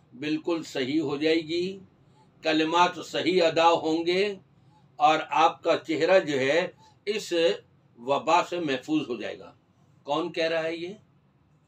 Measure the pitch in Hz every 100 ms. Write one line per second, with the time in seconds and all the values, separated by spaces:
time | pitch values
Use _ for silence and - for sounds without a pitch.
0 | _ 120 147 156 165 170 139 147 127 151
1 | 143 143 156 165 156 170 180 196 - _
2 | _ _ _ _ 156 156 160 170 180 175
3 | - 147 151 185 165 160 165 170 160 160
4 | 170 180 208 196 - _ _ _ _ -
5 | 151 156 - 151 165 - 165 151 - 151
6 | 165 190 160 143 135 156 180 - _ _
7 | - 214 190 170 170 208 - _ _ -
8 | 120 139 120 202 - 175 160 131 - 156
9 | 135 117 101 92 95 - _ _ _ _
10 | - 151 175 170 160 165 160 170 170 220
11 | _ _ _ _ _ _